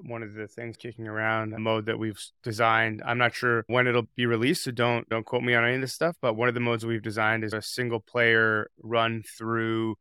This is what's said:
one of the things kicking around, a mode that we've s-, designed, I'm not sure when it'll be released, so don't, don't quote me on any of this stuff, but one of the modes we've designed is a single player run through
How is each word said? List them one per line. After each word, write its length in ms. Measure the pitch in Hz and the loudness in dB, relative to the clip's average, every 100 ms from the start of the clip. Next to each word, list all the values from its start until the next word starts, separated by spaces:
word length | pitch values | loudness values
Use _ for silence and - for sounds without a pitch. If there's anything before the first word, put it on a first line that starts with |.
one 200 | 120 117 | -12 -12
of 100 | 107 | -12
the 140 | 107 104 | -12 -12
things 300 | - 117 110 | -12 -14 -12
kicking 280 | 120 113 110 | -14 -12 -8
around, 440 | 107 110 110 110 | -4 0 0 -2
a 60 | 110 | -2
mode 280 | 110 110 107 | 0 0 0
that 120 | 110 | -2
we've 180 | 110 101 | -4 -6
s-, 160 | - _ | -14 _
designed, 600 | 123 107 113 113 110 107 | -6 2 4 4 2 -2
I'm 140 | 127 120 | -2 0
not 160 | 120 | 0
sure 300 | - 123 117 110 | 2 0 0 2
when 200 | 123 127 | 2 4
it'll 180 | 120 110 - | 2 0 -2
be 80 | |
released, 400 | 120 113 127 - | 0 2 2 0
so 60 | 135 | -2
don't, 360 | 120 120 117 - | 0 0 0 -2
don't 160 | 113 - | -6 -2
quote 160 | 123 | -2
me 120 | 123 | 2
on 100 | 120 | 2
any 100 | 117 | 2
of 60 | 127 | 0
this 100 | 131 | -2
stuff, 240 | - 165 170 | -2 -2 0
but 120 | 123 | -2
one 140 | 110 123 | 2 2
of 60 | |
the 60 | 120 | 2
modes 260 | 120 117 113 | 0 0 -2
we've 160 | 113 | -4
designed 420 | 110 104 110 110 | -4 0 2 2
is 80 | 110 | -2
a 80 | 107 | -4
single 400 | - - 123 117 | -6 -4 -2 -4
player 680 | - 123 117 113 110 107 107 _ | -2 2 4 6 4 2 -2 _
run 420 | 110 117 113 113 107 - | -2 2 2 0 -8 -8
through 600 | 113 113 113 113 113 104 | -2 0 0 0 -2 -4